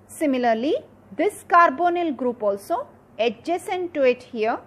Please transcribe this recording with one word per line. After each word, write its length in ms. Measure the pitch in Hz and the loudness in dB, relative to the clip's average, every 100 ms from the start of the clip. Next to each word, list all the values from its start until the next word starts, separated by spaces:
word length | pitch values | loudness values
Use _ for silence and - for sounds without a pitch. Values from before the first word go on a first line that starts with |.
| - | -20
Similarly, 680 | - 311 262 240 226 277 508 - - - 190 | -2 0 2 2 0 0 -2 -6 -20 -16 -2
this 280 | 370 - - | -2 -2 2
carbonyl 680 | 339 339 262 349 349 339 240 | 4 6 4 0 0 -2 -2
group 280 | 247 240 | -4 -2
also, 440 | 208 202 - 359 587 - - - | -2 -2 -4 -6 -6 -16 -20 -2
adjacent 800 | 233 - - 359 - 370 359 302 | -2 -2 -4 -4 -4 -6 -4 2
to 80 | |
it 180 | 262 247 | 2 2
here, 380 | - 240 214 269 | -4 -4 -2 -2